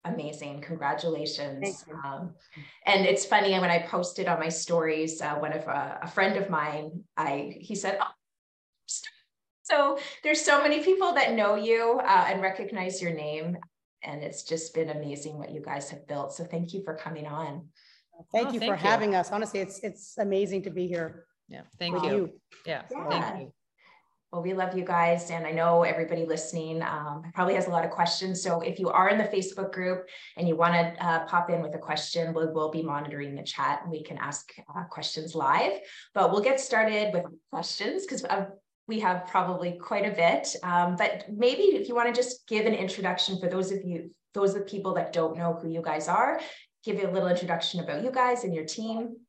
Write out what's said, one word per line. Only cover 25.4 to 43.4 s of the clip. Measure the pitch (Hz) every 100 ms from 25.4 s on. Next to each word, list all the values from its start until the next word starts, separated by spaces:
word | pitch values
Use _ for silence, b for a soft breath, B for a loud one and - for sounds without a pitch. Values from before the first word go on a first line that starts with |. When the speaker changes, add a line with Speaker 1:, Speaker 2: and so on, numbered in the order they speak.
| 156
Speaker 1:
I |
know | 160 165 170
everybody | 170 165 165 170 165
listening, | 156 - 165 160 160
um, | - 151 147 147 165
probably | 185 180
has | 190 180
a |
lot | 170
of | 165
questions. | - 170 - 190 175
So | 185 170
if | 165 175
you | 180
are | - 190
in | 214
the |
Facebook | 208 196 185 - 190
group | 185 180 185 - B B -
and | 175
you | 160
wanna, | 170 170 170 -
uh, | 175 165 165
pop | 175 175
in | 165
with | 151 156
a |
question, | - 151 - 170 165
we | 165 160
will | 156 156
be | 165
monitoring | 160 143 143 143 139 139
the |
chat | - - 139 147
and | 175
we | 156
can | 156 147
ask, | 143 147 - - -
uh, | 147 175
questions | - 160 156 160 160
live. | 135 160 359 392 B B B
But | 202 175
we'll | 208
get | 233 262
started | - 226 220 214 208
with | 175 170 - _
questions | 165 170 - 208 359
'cause, | 381 269
uh, | 254 - 285 - _ _ -
we | 220
have | 202 180 -
probably | 190 180 180 175 175
quite | - 208 202
a |
bit. | 170 170 - - -
Um, | 180 175 175 180
but | 208 - -
maybe | 208 247 294 392 -
if | -
you |
wanna | 240 240
just | 233 247 - -
give | 220 220
an |
introduction | 208 190 202 185 180 -
for | 185